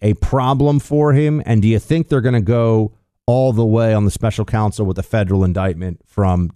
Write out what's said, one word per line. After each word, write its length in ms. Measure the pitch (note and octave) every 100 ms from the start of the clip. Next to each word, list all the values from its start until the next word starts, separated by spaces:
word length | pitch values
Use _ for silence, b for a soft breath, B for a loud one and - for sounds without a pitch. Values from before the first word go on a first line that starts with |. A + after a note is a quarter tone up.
a 140 | G#2
problem 640 | G2+ - C3+ B2+ C3+ D3 D3
for 320 | - D3 D3+
him? 300 | C#3 D3+ D3+
And 160 | - A2
do 80 | G#2+
you 100 | A2
think 300 | - E3 E3+
they're 140 | C#3
gonna 180 | A#2+ A#2+
go 560 | G2 A#2+ A2+ A2 G#2+ - _ _ -
all 260 | B2 C3
the 140 | A#2 A2+
way 260 | A2+ A2+
on 140 | G#2+ G2+
the 40 |
special 360 | - A2 G#2+ G#2
counsel 400 | A2 G#2+ G#2+ G2
with 100 | F#2
the 60 |
federal 420 | - A2 F#2+ G2
indictment 560 | F#2 F2 F#2+ E2 F2+ E2+ _
from 460 | - F#2+ F2+ E2+